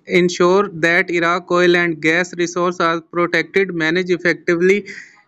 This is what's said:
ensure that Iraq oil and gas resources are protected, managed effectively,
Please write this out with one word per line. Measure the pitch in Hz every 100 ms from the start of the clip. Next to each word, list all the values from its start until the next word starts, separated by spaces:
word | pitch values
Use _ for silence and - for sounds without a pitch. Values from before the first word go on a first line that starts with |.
| -
ensure | 180 180 175 175 190 202
that | 165 165 175 180
Iraq | 175 170 180 180
oil | 175 180 175
and | 175 156
gas | 160 170 180
resources | 175 170 180 180 180
are | 170 165
protected, | 165 170 175 170 160 196 190
managed | 170 156 175 180
effectively, | 170 170 160 - 170 180 208 196 - - _